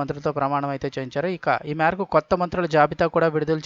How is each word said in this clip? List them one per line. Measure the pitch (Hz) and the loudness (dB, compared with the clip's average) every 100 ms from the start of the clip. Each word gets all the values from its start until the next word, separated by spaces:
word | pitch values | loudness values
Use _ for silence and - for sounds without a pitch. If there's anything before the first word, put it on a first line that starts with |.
మంత్రులతో | 139 143 151 | -4 -4 -4
ప్రమాణం | 147 139 143 143 | -2 -2 -2 -4
అయితే | 139 139 | -4 -6
చేయించారు. | 139 131 143 170 | -6 -6 -4 -4
ఇక | 180 151 123 | -4 -2 -2
ఈ | 151 | -2
మేరకు | 156 160 180 190 | 0 0 0 0
కొత్త | 156 - | 0 2
మంత్రుల | 185 175 180 170 | 0 0 -2 2
జాబితా | 151 151 - 170 | 4 4 4 0
కూడా | 170 165 | 2 2
విడుదల | 156 151 160 | 2 0 0